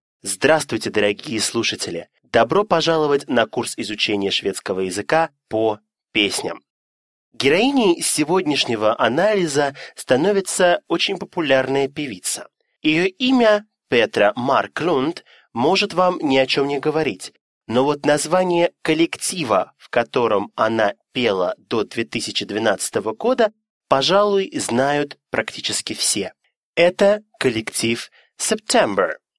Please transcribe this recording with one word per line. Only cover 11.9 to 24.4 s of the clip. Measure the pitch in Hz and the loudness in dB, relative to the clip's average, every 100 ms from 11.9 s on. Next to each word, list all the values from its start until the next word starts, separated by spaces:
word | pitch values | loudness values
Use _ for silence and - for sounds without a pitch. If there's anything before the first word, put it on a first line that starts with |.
| 143 143 92 - - - _ _ _ | -4 -10 -8 -8 -8 -12 _ _ _
Её | 156 160 190 | 0 0 0
имя | - 254 262 226 208 214 _ _ | -2 0 4 4 2 -2 _ _
Петра | 123 107 - 104 120 | 2 2 2 2 2
Марклунд | 127 120 98 - 160 139 143 - - - _ | 0 0 0 -4 0 2 0 -4 -14 -20 _
может | 117 143 196 208 | 0 2 2 0
вам | 170 185 175 | 2 2 2
ни | 147 135 | 2 2
о | 131 | 4
чём | 143 139 | 0 0
не | 143 | 0
говорить, | 151 151 131 95 - - _ _ - | -2 0 -2 -4 -12 -18 _ _ -2
но | 120 | 0
вот | 139 147 | 2 0
название | 143 151 151 185 185 170 170 - | 0 0 2 0 2 2 0 0
коллектива, | 165 156 165 - - 185 123 95 - _ | -2 2 0 0 -6 -4 0 0 0 _
в | - | -4
котором | 120 117 127 117 101 110 - | -2 0 0 2 0 -2 -2
она | 110 113 101 - _ | 0 2 0 -2 _
пела | 131 117 95 90 - | -2 0 0 -2 -4
до | _ 113 | _ -4
две | 101 113 | -2 -4
тысячи | 110 117 - - 98 | -6 -6 -6 -8 -6
двенадцатого | 104 113 95 - 110 107 | -2 0 0 -2 -4 -4
года, | 110 233 254 214 - _ _ _ | -2 -2 2 0 -2 _ _ _
пожалуй, | 135 139 196 208 196 | 0 4 2 4 2